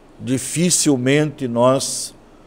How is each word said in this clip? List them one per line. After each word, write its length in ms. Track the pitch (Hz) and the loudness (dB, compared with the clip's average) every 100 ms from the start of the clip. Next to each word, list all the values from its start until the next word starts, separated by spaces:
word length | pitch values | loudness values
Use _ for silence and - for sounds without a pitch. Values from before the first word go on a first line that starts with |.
| - - | -20 -14
dificilmente 1300 | 113 131 - - 180 - - 135 127 143 151 147 131 | -6 -6 -4 -2 0 2 2 2 2 2 0 -4 -4
nós 680 | 117 123 131 - - - - - - | 2 2 2 -2 -8 -10 -16 -20 -20